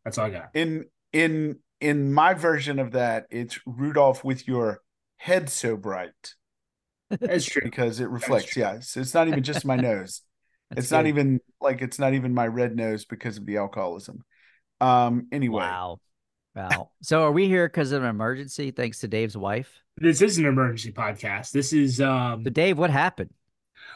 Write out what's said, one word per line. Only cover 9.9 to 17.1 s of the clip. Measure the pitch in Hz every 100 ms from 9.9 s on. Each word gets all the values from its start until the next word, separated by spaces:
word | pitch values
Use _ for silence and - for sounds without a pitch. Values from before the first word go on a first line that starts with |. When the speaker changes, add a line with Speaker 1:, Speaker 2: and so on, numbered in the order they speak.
| 104 92 - _ _ _ _ -
Speaker 3:
That's | - 123
Speaker 2:
It's |
not | 160
Speaker 3:
good. | 156
Speaker 2:
even, | 147 139 127 - -
like, | 139 127
it's | 127 -
not | 135 135
even | 127
my | 123 117
red | 117 123 113
nose | 113 107 -
because | 117 120 104
of | 101
the | 104
alcoholism. | 98 107 92 87 - - - _ _ _ _ -
Um, | 131 123 120 120 120
anyway. | 143 127 107
Speaker 3:
Wow. | 92 92 90 85 _ _ _ _ _ -
Wow. | 92 90 - _
So | -